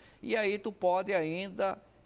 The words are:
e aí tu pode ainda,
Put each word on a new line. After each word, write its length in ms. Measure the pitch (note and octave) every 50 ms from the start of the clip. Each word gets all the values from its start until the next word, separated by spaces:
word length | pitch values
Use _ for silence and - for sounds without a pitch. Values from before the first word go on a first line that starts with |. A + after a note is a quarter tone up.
| - - - - -
e 140 | - G#3+ A3+
aí 200 | G#3+ G3 G#3 G#3
tu 140 | G3 A3
pode 420 | G3+ - F#3+ F3+ F3 F#3 F#3+ G3 G3
ainda, 640 | F3+ D#3 D#3 D#3+ F3+ G3 G3 F#3 G#3 G3 F#3+ - - - - _ _ _